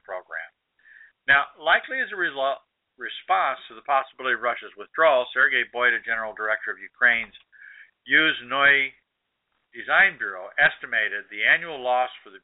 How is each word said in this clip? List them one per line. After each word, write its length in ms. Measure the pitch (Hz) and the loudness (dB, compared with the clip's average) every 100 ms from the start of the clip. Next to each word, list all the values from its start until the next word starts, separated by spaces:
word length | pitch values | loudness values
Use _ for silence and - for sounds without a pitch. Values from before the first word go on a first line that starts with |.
program. 480 | - 92 90 82 85 _ _ _ _ - - _ - | -12 -12 -10 -14 -14 _ _ _ _ -20 -20 _ 2
Now, 240 | 139 - 185 | 2 2 -4
likely 400 | 160 220 294 262 | 0 0 0 -6
as 80 | 220 | -6
a 80 | 196 | -4
result, 480 | 170 139 135 131 _ _ _ _ | -4 -2 -2 -4 _ _ _ _
response 640 | 113 - - 190 151 127 - | -14 -12 -2 0 0 -4 -12
to 80 | 110 | -14
the 80 | - | -2
possibility 480 | 135 135 - 131 | -2 -2 -6 -2
of 80 | 113 | 0
Russia's 320 | 120 117 104 | -2 -4 -10
withdrawal, 560 | - 101 - 160 127 123 127 | -18 -10 2 4 4 2 2
Sergei 320 | 139 127 120 | 2 2 -2
Boyda, 320 | 120 123 113 | 0 2 2
general 320 | 113 113 110 | -2 -4 -6
director 400 | 107 107 110 110 | -6 -4 -4 -6
of 80 | 95 | -12
Ukraine's 560 | 95 _ 123 117 107 - _ _ - - - _ 127 | -16 _ 2 2 -4 -16 _ _ -20 -20 -20 _ 2
Yuzhnoye 800 | 147 160 135 120 135 139 139 135 - _ _ _ _ _ _ _ | 4 4 0 -4 2 4 4 0 -8 _ _ _ _ _ _ _
Design 480 | 117 120 160 190 143 | -14 0 2 2 0
Bureau, 320 | 104 92 98 - | -8 -10 -8 0
estimated 720 | 151 - 135 113 104 101 - | 0 0 -4 -2 -2 -4 -10
the 160 | 104 117 | -4 0
annual 320 | 165 170 139 | 0 -2 -6
loss 320 | 123 123 127 - 107 | 0 0 0 -6 -20
for 80 | |
the 80 | 95 | -20